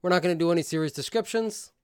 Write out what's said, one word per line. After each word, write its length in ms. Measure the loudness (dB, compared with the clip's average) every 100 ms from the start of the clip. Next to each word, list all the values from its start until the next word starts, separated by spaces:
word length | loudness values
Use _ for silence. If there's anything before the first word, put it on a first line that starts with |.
We're 80 | 4
not 120 | 2
gonna 140 | 2 2
do 160 | 2
any 100 | 2
serious 300 | 0 -2 -2
descriptions. 800 | -4 -2 -2 0 -2 -2 -6 -16 _